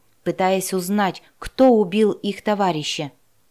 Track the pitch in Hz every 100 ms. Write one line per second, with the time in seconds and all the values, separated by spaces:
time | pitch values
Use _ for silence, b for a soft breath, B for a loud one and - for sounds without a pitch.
0 | _ _ 175 170 185 190 180 190 175 208
1 | 190 - b _ - - 262 226 185 202
2 | 208 196 - 190 - 208 190 156 147 -
3 | 143 - _ _ _